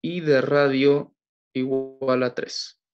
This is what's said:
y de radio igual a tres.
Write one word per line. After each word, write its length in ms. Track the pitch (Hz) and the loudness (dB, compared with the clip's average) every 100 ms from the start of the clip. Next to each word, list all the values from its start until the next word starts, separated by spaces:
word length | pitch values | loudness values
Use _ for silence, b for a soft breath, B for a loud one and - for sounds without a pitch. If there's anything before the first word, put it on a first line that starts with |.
y 200 | 165 175 | -6 -4
de 200 | 156 135 | 2 2
radio 720 | 131 143 143 135 139 143 135 _ _ _ _ | 4 2 2 4 4 2 -2 _ _ _ _
igual 680 | 131 131 135 135 135 135 127 | -6 -2 -4 -6 -6 -2 0
a 100 | 123 | -2
tres. 480 | - - - - _ _ | -4 -8 -10 -12 _ _